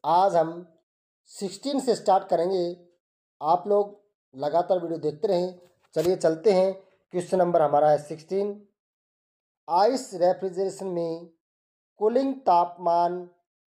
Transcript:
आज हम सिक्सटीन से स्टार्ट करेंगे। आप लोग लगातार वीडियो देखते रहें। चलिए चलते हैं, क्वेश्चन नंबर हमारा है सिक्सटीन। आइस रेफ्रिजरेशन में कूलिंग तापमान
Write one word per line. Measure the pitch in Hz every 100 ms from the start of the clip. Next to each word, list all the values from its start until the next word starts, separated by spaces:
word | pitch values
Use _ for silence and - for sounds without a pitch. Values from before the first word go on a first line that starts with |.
आज | 143 170 190 170
हम | 160 175 175 _ _ _ _ _ _
सिक्सटीन | - 196 - 269 277
से | 254
स्टार्ट | 208 - 190 -
करेंगे। | 170 175 190 175 175 _ _ _ _ _ _
आप | 147 175 208
लोग | 202 202 - _ _ _
लगातार | 131 147 160 175 185
वीडियो | 170 160
देखते | 147 147 214
रहें। | 180 180 180 _ _ _
चलिए | 160 170 185
चलते | 170 160 220
हैं, | 185 190 190 _ _ _
क्वेश्चन | 180 170 185
नंबर | 175 170
हमारा | 147 147 151
है | 147
सिक्सटीन। | 147 156 - 190 202 202 _ _ _ _ _ _ _ _ _ _ -
आइस | 170 214 269 -
रेफ्रिजरेशन | 185 175 180 190 175 196 180 196
में | 175 170 165 175 _ _ _ _ _ _ _
कूलिंग | 214 240 269 269
तापमान | - 175 175 180 175 170 175 180 180 _ _ _ _